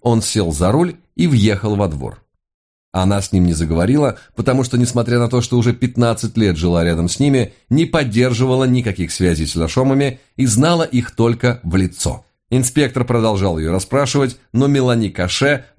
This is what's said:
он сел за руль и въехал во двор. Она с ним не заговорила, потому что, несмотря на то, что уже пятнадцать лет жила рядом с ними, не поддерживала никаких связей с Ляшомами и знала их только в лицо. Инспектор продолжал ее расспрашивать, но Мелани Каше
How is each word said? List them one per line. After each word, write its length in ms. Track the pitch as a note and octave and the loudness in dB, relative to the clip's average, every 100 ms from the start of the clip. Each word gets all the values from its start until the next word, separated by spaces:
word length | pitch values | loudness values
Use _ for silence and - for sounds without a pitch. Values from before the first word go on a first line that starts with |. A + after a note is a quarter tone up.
он 220 | A#2+ A2+ | 0 0
сел 300 | G#2+ A2 E2+ | 0 -2 -2
за 180 | D2+ F2+ | 0 2
руль 260 | C3 F3 - _ - | 2 0 -4 _ -2
и 100 | E3+ | 2
въехал 480 | C3 G#2 G2 G#2+ G2+ | 4 4 2 -2 0
во 140 | G2 | -2
двор. 340 | D2 A#1+ G1+ _ _ _ _ _ _ _ | -4 -10 -14 _ _ _ _ _ _ _
Она 300 | F#2 F#2 G2+ | -2 0 0
с 100 | G2 | 0
ним 140 | G2 F2+ | 2 2
не 80 | D#2 | 2
заговорила, 640 | D#2+ E2 F#2 C#3+ C#3 - - - | 0 0 2 2 0 -2 -14 -6
потому 260 | A2+ C3 | -2 0
что, 160 | B2 B2 | 0 0
несмотря 400 | A#2+ B2 A#2 A#2+ | 0 0 0 0
на 100 | A#2+ | 0
то, 120 | B2 | -2
что 180 | A#2 B2 | 0 0
уже 140 | A#2+ | 0
пятнадцать 640 | A#2+ B2 B2 A#2 A#2 A2+ A2+ | 0 -2 -2 -2 -2 -4 0
лет 200 | G#2 E2 | 0 2
жила 280 | F2 F2 E2+ | 0 2 0
рядом 240 | E2 E2+ | 0 -2
с 100 | - | 0
ними, 360 | C#3 C3+ G#2+ - _ | 0 2 -2 -8 _
не 160 | C#3 E3 | 0 0
поддерживала 800 | E3 C3 G#2+ B2 A#2 C3 B2+ C3 | 0 0 0 0 2 0 2 2
никаких 460 | B2+ A#2+ F#2 E2+ | 0 -2 -4 -6
связей 360 | - F2+ E2+ D#2 | 0 0 0 -2
с 100 | E2 | -2
Ляшомами 640 | E2 - C3 C3+ C#3 B2+ _ - | -2 0 2 2 0 -4 _ -2
и 100 | C3 | 0
знала 360 | G#2 D3+ E3+ | 2 2 2
их 300 | D#3+ B2 A#2+ | 0 -2 -4
только 460 | - A#2 A#2+ B2 A#2+ F2 | 0 0 2 -2 -2 -2
в 100 | F#2 | 0
лицо. 500 | F#2 - - - - _ _ B2+ | 0 -2 -6 -6 -12 _ _ -2
Инспектор 520 | C3 - C#3 B2+ B2 | 0 0 0 -2 -2
продолжал 520 | A#2+ A2 G2+ F#2+ E2 | 0 0 0 0 -2
ее 140 | D#2 | -2
расспрашивать, 640 | F#2 F#2 C#3 C#3 C#3+ C3+ B2 _ | -2 -2 -2 0 0 -2 -4 _
но 140 | A2+ C#3 | 0 2
Мелани 420 | C#3+ B2+ A#2 G#2 | 2 2 0 -2
Каше 560 | - F2+ - C#3 C#3+ - | -2 -4 0 0 0 -4